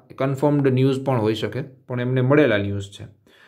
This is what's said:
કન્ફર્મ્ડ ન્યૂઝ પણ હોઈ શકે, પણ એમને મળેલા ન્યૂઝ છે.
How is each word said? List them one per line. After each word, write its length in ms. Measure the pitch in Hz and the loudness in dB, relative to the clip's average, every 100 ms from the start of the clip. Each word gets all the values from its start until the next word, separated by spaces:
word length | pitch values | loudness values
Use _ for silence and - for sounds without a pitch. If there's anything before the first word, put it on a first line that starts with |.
| - - | -14 -6
કન્ફર્મ્ડ 520 | 135 131 147 147 135 | -4 0 0 2 2
ન્યૂઝ 380 | 127 135 135 139 | 2 2 0 -2
પણ 140 | 123 | 0
હોઈ 140 | 107 | 0
શકે, 280 | 107 104 113 | -2 -4 -8
પણ 400 | 151 - - 123 | -10 -16 -10 -6
એમને 200 | 123 127 | -2 0
મળેલા 360 | 127 151 135 104 | 2 4 4 2
ન્યૂઝ 260 | 101 101 | -2 -6
છે. 220 | 101 - 107 _ _ _ | -10 -16 -20 _ _ _